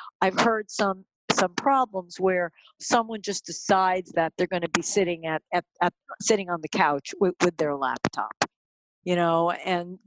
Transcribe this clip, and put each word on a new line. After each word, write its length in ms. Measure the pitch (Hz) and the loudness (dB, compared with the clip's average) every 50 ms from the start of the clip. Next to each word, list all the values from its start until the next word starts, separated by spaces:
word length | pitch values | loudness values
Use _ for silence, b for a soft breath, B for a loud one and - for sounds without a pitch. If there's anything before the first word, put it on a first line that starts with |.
| B B - - | B B -4 -2
I've 180 | 196 190 185 - | 0 0 2 2
heard 320 | - 233 226 214 208 - | 2 2 2 0 -4 -4
some, 320 | - - 208 196 190 190 190 _ _ _ _ - | -4 -2 0 0 -2 -4 -10 _ _ _ _ -2
some 220 | - - 196 175 175 | 0 2 0 0 0
problems 680 | - - 277 269 262 254 214 202 190 180 175 - - | 0 0 2 2 2 2 0 -2 -6 -8 -8 -4 0
where 320 | 185 190 185 180 175 165 b b b b b - | 2 2 2 2 0 -2 b b b b b -12
someone 400 | - - - 240 226 220 226 214 | -2 0 2 2 2 0 -6 -8
just 240 | 185 208 190 - - | -6 -6 -6 -6 -8
decides 680 | - 170 - - - 202 190 185 185 185 185 180 - - | -10 -12 -4 0 2 4 4 4 4 2 0 -4 -2 0
that 200 | 170 165 156 - | 0 0 0 0
they're 120 | - 180 | -2 -2
gonna 200 | - 185 175 170 160 | -2 -2 -2 -2 -2
be 120 | - 175 | -2 -2
sitting 440 | 165 - - 208 190 170 175 165 165 | -2 -2 0 0 2 0 0 -4 -4
at, 140 | 160 160 156 - - - | -4 -4 -6 -4 -4 -4
at, 100 | 175 - _ _ - | -4 -4 _ _ 0
at, 140 | 175 175 - _ _ - - - | 0 0 0 _ _ -16 -14 -2
sitting 300 | - - 220 196 190 175 | 0 2 2 2 2 -2
on 100 | 175 165 | -4 -4
the 60 | 156 | -4
couch 460 | 156 - - 185 151 147 139 - - - - | -2 0 2 4 4 2 0 -4 -6 -2 0
with, 160 | 202 180 175 - 180 | 2 2 2 2 2
with 120 | 180 170 | 2 2
their 200 | 156 160 147 143 | 0 0 -2 0
laptop, 580 | 139 135 127 123 - - - - - 104 107 - - - - _ _ _ _ _ _ _ _ _ _ - | -2 -2 -4 -4 -4 -6 -8 -6 -6 -8 -6 -6 -6 -6 -6 _ _ _ _ _ _ _ _ _ _ -4
you 120 | 180 180 | -2 0
know, 360 | 175 170 165 165 165 170 170 | 0 2 2 2 2 0 0
and 480 | 170 - - 185 180 175 175 175 185 - _ | -2 -4 -4 -4 -2 -2 -4 -8 -12 -12 _